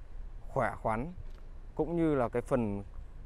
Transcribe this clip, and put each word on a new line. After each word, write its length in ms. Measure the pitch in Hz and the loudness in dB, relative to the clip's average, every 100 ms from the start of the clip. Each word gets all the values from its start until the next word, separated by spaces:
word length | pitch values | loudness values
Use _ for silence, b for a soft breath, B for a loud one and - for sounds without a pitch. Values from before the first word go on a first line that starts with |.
| - - - - - | -10 -8 -8 -8 -2
khỏe 260 | 135 107 107 | 2 2 2
khoắn 300 | 120 110 156 180 - - - - - | 0 0 0 -6 -8 -10 -10 -10 -6
cũng 220 | - 156 170 | -2 0 4
như 180 | 160 | 6
là 140 | 139 113 | 6 4
cái 140 | 120 | 2
phần 400 | - 131 110 101 - - - - | 2 4 4 0 -4 -8 -10 -10